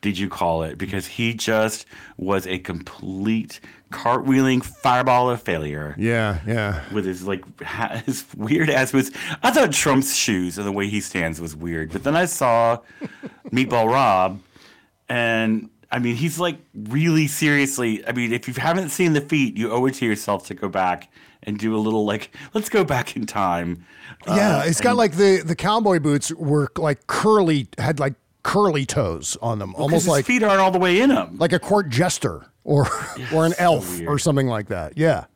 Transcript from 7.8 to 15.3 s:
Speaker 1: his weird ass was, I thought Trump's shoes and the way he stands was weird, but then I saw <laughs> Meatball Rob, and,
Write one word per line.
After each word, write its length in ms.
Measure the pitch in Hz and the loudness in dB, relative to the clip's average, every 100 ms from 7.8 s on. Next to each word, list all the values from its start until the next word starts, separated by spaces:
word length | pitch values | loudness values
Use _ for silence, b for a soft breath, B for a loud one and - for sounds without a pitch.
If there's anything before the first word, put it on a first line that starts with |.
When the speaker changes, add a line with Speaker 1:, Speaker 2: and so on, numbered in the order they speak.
| 117 117 | -6 -6
Speaker 1:
his 180 | 123 127 - - | -6 -6 -8 -10
weird 320 | 107 156 156 | -2 0 2
ass 240 | 131 131 | 2 2
was, 180 | 135 131 B B 156 | 2 0 B B -2
I 80 | 240 | 2
thought 220 | 254 247 | 4 4
Trump's 420 | 143 156 135 135 | 2 2 2 2
shoes 440 | - - 98 90 87 | -2 0 0 0 -4
and 80 | 101 | -4
the 60 | |
way 160 | 98 101 | -2 -2
he 120 | 104 | -2
stands 400 | - 95 82 80 | -4 -4 -4 -4
was 160 | 82 76 | -10 -8
weird, 340 | 85 82 80 | -6 -6 -6
but 120 | 90 | -4
then 100 | 139 | 0
I 120 | 160 180 | 0 0
saw 540 | - 131 117 117 117 B B 294 | 0 2 4 4 0 B B -16
<laughs> 360 | B B B 247 | B B B -4
Meatball 400 | 120 127 120 113 | -2 0 2 2
Rob, 500 | 127 127 95 92 98 _ b b b b _ _ | 4 4 4 2 -2 _ b b b b _ _
and, 640 | 120 117 | -2 0